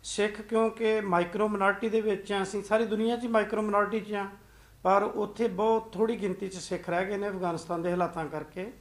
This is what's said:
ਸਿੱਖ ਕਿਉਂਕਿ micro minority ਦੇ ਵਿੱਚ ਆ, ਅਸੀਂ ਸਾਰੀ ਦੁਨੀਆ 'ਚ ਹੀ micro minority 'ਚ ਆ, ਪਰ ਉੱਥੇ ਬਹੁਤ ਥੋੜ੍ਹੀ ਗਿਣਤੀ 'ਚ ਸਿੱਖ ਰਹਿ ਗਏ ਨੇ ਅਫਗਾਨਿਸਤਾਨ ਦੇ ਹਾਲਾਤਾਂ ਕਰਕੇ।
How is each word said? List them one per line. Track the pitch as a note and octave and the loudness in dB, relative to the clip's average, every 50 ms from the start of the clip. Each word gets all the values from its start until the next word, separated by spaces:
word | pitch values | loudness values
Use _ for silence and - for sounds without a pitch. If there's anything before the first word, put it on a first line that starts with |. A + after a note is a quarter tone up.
| - | -12
ਸਿੱਖ | - - - G#3 G#3+ G#3 G#3+ | -6 -2 0 0 0 -2 -6
ਕਿਉਂਕਿ | G#3+ - A#3 A3 A3+ A3 G#3+ - A3+ A3 A3 A3 | -8 0 2 2 2 2 0 0 0 2 2 2
micro | G#3 G3 F3 F3 F3 F3 - F#3+ G#3+ | 2 2 2 2 2 0 0 0 0
minority | G#3+ G#3 G3+ G3 G3 G3 G3 A#3 A3+ | 0 2 2 4 2 2 2 -2 0
ਦੇ | G#3 A3+ | 0 2
ਵਿੱਚ | G#3 A3 G3+ F#3+ - - | 2 2 -2 -2 -2 -2
ਆ, | G3+ G3 F#3+ | -2 -2 -2
ਅਸੀਂ | F#3+ - G3+ G3 | -2 -4 -6 0
ਸਾਰੀ | - G#3+ A3 A#3 | 2 2 2 2
ਦੁਨੀਆ | G3+ G#3+ G#3 A3 A3+ A#3+ | 2 0 0 2 0 0
'ਚ | A#3 A#3+ | -2 -2
ਹੀ | |
micro | A#3 A3+ A3 G#3 G#3 A3+ G#3+ | 2 2 2 2 2 0 -2
minority | G#3+ G#3 G3+ G3+ G#3 G3 A3 A3 | 0 2 2 2 2 2 0 -4
'ਚ | G3 G#3 G#3 | -4 -4 -4
ਆ, | G3+ G3 G3+ - - - - - - - - - - - | -4 -4 -6 -10 -16 -20 -20 -20 -20 -20 -20 -20 -2 2
ਪਰ | F3+ F#3+ G3 G3+ | 4 4 4 4
ਉੱਥੇ | A3 - G#3+ G#3 G#3 G#3 - A#3 | 2 0 -2 -4 -4 -2 -2 -2
ਬਹੁਤ | A3+ F#3 F3 G#3+ A3+ A3+ A3 A3 A3 - | 0 2 2 2 4 2 2 0 -4 -2
ਥੋੜ੍ਹੀ | F3 A3 A3 A#3 G3 | 0 0 0 0 -2
ਗਿਣਤੀ | G3 F#3+ F#3 - G#3 | -2 -4 -4 -4 -6
'ਚ | F#3+ F#3 | -8 -8
ਸਿੱਖ | F3+ - - F#3 E3 F3 - | -10 -6 -6 -6 -6 -4 -2
ਰਹਿ | E3+ F3 F#3+ | 0 0 0
ਗਏ | F#3+ G#3 | 0 -2
ਨੇ | G3 G3+ G3+ | -2 -2 -4
ਅਫਗਾਨਿਸਤਾਨ | G3 F#3 F3+ F3 E3 D#3+ - - F3 D#3+ | -2 -2 -2 -2 -2 -2 -4 -4 -4 0
ਦੇ | E3 F3+ | 0 0
ਹਾਲਾਤਾਂ | F3 F3+ F3 E3 F3 F3 D#3+ | 2 2 2 0 0 -4 -6
ਕਰਕੇ। | C#3+ D#3 D3+ D3+ - - F#3 F#3 A3+ C#4 - | -4 -4 -6 -8 -8 -10 -10 -10 -10 -12 -16